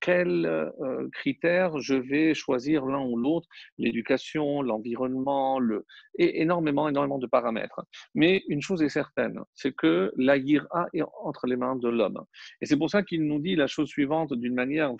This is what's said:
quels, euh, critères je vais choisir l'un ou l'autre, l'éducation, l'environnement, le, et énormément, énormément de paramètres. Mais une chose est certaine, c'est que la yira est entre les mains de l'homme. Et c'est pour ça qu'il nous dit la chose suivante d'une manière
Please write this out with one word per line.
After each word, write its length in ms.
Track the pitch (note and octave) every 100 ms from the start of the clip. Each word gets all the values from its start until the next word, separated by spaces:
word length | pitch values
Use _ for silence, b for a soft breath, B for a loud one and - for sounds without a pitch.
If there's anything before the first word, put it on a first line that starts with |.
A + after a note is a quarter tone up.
quels, 440 | - F3+ F3 F3 E3
euh, 640 | D#3+ D#3 - C3+ C3 C3
critères 680 | - C#3 C3+ E3+ F3 F#3 D#3
je 160 | A#2+ C3+
vais 380 | B2+ C#3+ D#3+
choisir 520 | D3 - C3 C3+ D#3 C3
l'un 160 | C#3
ou 140 | C3 A#2
l'autre, 320 | B2+ E3 - B B -
l'éducation, 840 | A#2 A2+ A2 C3 - D#3 D3 C#3+
l'environnement, 960 | C3 A2 A#2 A#2 B2+ C3 C3+ C#3 C3+ C3+
le, 260 | A#2+ G#2+ - B B -
et 240 | E3+ -
énormément, 480 | D#3+ F3 D#3 C#3+ D3+
énormément 280 | C#3 C#3 C#3
de 100 | B2
paramètres. 520 | B2+ A#2 A2 G#2 - - B B
Mais 300 | A#2+ D#3+ F#3+ -
une 120 | D3
chose 220 | C#3 F#3
est 60 | D3+
certaine, 500 | D3+ C#3 - A2+ A2 -
c'est 200 | - C#3
que 380 | - D#3+ E3+ F#3+ -
la 180 | C3 C#3
yira 520 | C3+ D3 - E3+ F3
est 100 | E3+ D3+ -
entre 240 | G#3 C#3 B2+
les 80 | B2
mains 220 | B2 C3
de 100 | A#2+
l'homme. 380 | A#2 G2 G2+ - B B B
Et 60 | -
c'est 120 | C#3+
pour 120 | D3+
ça 140 | G#3
qu'il 220 | G3 E3 D3+
nous 140 | D3
dit 160 | D#3+ F3
la 120 | C3+
chose 200 | - D#3
suivante 460 | - C#3 D#3 D#3
d'une 200 | B2 B2
manière 400 | B2 B2+ D3+ D3 A#2+